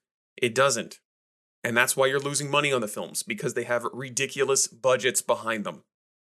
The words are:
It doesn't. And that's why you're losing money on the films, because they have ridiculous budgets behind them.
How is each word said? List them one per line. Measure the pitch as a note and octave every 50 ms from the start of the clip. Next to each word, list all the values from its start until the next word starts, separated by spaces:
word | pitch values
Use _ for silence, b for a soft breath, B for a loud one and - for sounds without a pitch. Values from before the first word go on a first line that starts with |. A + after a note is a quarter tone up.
| _ _ _ _ _ _ _ -
It | - A#2+ A2+
doesn't. | B2+ C3+ C#3 B2 A#2 F#2 - - - _ _ _ _ _ _ _ _ _ _ _ _ -
And | A#2+ A#2
that's | A#2+ B2+ B2+ - C3+
why | C3+
you're | C3+ C3+ C#3
losing | C3+ C#3+ C#3+ C3 D3 C#3
money | C#3 D3 D3 C#3+
on | C3+ B2
the | A2+ G#2+
films, | - A2 F2+ D#2+ - - -
because | - A#2+ G2+ - C3+ A2
they | B2 A#2
have | A2+ A#2+ A#2+ A2+ A#2
ridiculous | - A#2 C#3 C3 B2+ A2+ C#3 B2+ - C#3 C#3 B2+ C3+ C3 - -
budgets | - A#2 A2+ C3 B2+ B2 G#2+ B2 A2 - -
behind | - A#2+ A2+ A2 A2+ A2+ G#2+ F#2+
them. | F#2 D#2+ C2+ - _ _ _ _ _ _ _ _ _ _